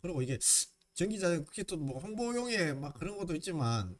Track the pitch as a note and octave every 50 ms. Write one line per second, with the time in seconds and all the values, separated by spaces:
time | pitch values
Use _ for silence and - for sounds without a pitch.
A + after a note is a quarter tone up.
0 | - F3 F3 C#3+ B2+ B2 C3+ A2 - - - - - - _ _ _ _ _ -
1 | F3 G3+ A3 G#3 F#3+ F3 E3+ D#3+ D3 - - G#3+ G3+ - F#3+ D#3+ D3 C3+ E3 F3
2 | F3 G#3 G#3+ G#3+ A#3+ A#3 A#3+ A#3+ B3 B3 A#3 G#3 F3 D#3 C#3+ C3+ C#3+ C#3+ - -
3 | - F#3 G3+ G3+ G3+ F3 E3+ D#3 - G3 F3 D#3 B2+ A#2 A#2 A2+ G2 F2+ F2+ -